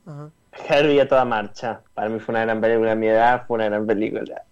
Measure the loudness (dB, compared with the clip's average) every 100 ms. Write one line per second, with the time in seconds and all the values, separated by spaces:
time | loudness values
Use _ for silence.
0 | -18 -18 -18 _ _ -16 0 2 4 4
1 | 4 4 2 -2 -6 -8 -8 -8 _ -6
2 | -6 -4 -4 -2 -2 0 2 2 2 0
3 | 2 4 4 2 -2 -4 -2 -2 -2 -2
4 | -2 -6 -10 -14 -18